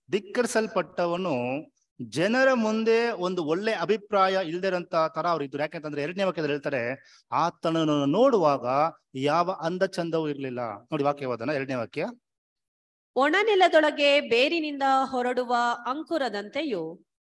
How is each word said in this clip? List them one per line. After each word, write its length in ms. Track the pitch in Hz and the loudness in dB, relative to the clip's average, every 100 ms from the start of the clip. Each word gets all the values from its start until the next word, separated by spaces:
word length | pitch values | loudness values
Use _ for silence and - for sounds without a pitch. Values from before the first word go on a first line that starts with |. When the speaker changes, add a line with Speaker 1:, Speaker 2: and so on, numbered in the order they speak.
| - | -6
Speaker 1:
ಧಿಕ್ಕರಿಸಲ್ಪಟ್ಟವನು, 1200 | 196 208 233 240 220 220 196 175 - 175 175 190 127 123 135 - _ _ - 120 | -6 -2 -2 0 0 0 -2 -4 -2 -2 -2 -2 -2 -2 -4 -8 _ _ -16 -8
ಜನರ 440 | 113 190 254 269 | -2 0 4 4
ಮುಂದೆ 580 | 254 214 220 220 226 233 | 4 2 0 2 2 2
ಒಂದು 340 | 190 180 185 | -2 -2 -2
ಒಳ್ಳೆ 280 | 147 170 220 | 0 0 0
ಅಭಿಪ್ರಾಯ 640 | 202 170 214 202 202 190 190 | -2 0 -2 0 2 4 2
ಇಲ್ದಿರಂತ 500 | 170 175 190 180 170 170 160 | -2 -4 -2 -2 -2 0 0
ತರ 120 | 160 165 | 0 -2
ಅವ್ರು 180 | 165 | -2
ಇದ್ರು. 160 | 139 139 | -2 -4
ಯಾಕೆಂತಂದ್ರೆ 420 | 156 170 151 143 | -6 -6 -8 -6
ಎರಡನೇ 220 | 147 180 | -4 -2
ವಾಕ್ಯದಲ್ಲಿ 280 | 190 170 151 | -2 0 -2
ಹೇಳ್ತಾರೆ, 520 | 147 147 135 117 131 - - _ | -2 -2 -2 -2 -6 -12 -20 _
ಆತನನ್ನು 760 | 127 165 - 170 165 156 147 139 | 0 0 -2 -2 2 2 2 2
ನೋಡುವಾಗ 600 | 175 269 226 151 139 120 135 160 - _ | 4 4 6 4 2 0 2 0 -2 _
ಯಾವ 420 | 135 143 160 175 185 | -4 0 2 0 -2
ಅಂದ 220 | 160 180 | -4 -2
ಚಂದವೂ 460 | 190 185 170 160 156 | -2 -2 -2 -2 -2
ಇರ್ಲಿಲ್ಲ. 320 | 139 135 123 117 101 | -4 -6 -6 -6 -8
ನೋಡಿ 220 | - 156 | -6 0
ವಾಕ್ಯ 220 | 143 143 135 | 0 0 -4
ಓದೋಣ, 240 | 117 113 | -4 -4
ಎರಡನೇ 240 | 147 135 | -4 -4
ವಾಕ್ಯ. 320 | 127 110 139 196 240 _ _ _ _ _ _ _ _ _ - | -4 -6 -6 -6 -8 _ _ _ _ _ _ _ _ _ 0
Speaker 2:
ಒಣನೆಲದೊಳಗೆ 1040 | 277 359 427 392 349 320 302 294 285 285 | 2 2 2 4 6 6 4 2 4 4
ಬೇರಿನಿಂದ 600 | 233 233 285 339 302 285 269 269 262 | 2 2 2 0 -4 -2 2 2 2
ಹೊರಡುವ 460 | 247 247 254 240 240 240 240 240 | -2 -2 -2 0 0 0 -2 -4
ಅಂಕುರದಂತೆಯೂ 1160 | 277 311 330 254 202 202 277 311 190 160 185 _ _ _ | -6 -4 -4 -2 -4 -8 -6 -4 -4 -6 -12 _ _ _